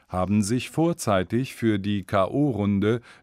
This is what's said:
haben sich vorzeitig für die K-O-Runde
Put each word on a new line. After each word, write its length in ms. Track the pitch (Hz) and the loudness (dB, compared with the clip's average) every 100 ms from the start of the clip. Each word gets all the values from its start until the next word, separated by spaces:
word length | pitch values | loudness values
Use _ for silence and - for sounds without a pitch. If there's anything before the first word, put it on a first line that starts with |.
| - | -8
haben 340 | 92 90 107 | -4 0 0
sich 280 | 101 127 - | 2 -2 -4
vorzeitig 880 | - 165 170 - 95 90 113 131 - | -2 0 0 0 0 2 -2 -4 -2
für 220 | 113 104 | 0 0
die 280 | 98 101 - | 0 -4 0
K-O-Runde 960 | 101 92 139 147 101 101 98 104 117 - - | 0 0 0 0 0 0 2 2 0 -4 -14